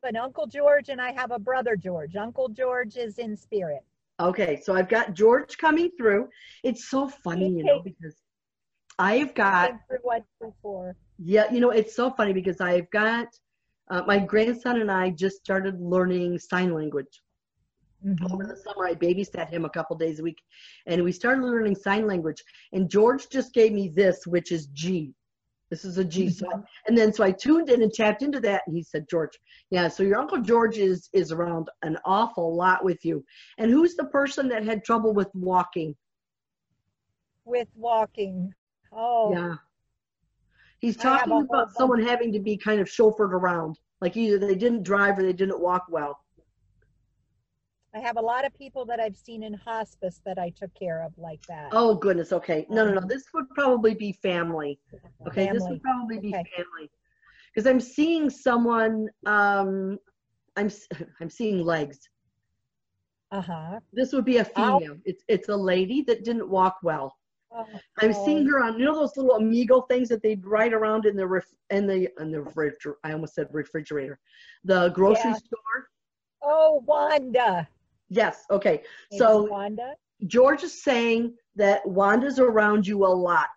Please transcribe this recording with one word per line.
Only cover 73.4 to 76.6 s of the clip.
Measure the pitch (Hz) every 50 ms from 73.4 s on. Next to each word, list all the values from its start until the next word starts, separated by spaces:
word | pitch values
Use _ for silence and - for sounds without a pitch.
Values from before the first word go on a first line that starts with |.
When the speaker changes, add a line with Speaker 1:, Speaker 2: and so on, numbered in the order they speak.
| 147 -
Speaker 2:
refrigerator, | 147 151 139 - - 160 147 - 151 143 135 139 143 - _ _ _ - - - - _ -
the | 185 190 180 175 175
grocery | - 180 190 202 220 220 226 233
Speaker 1:
Yeah. | 220 220
Speaker 2:
store. | - - 226 - - - - - - _ _ _ _ _ _ _ _ _ _ -
Speaker 1:
Oh, | 285 294 302 320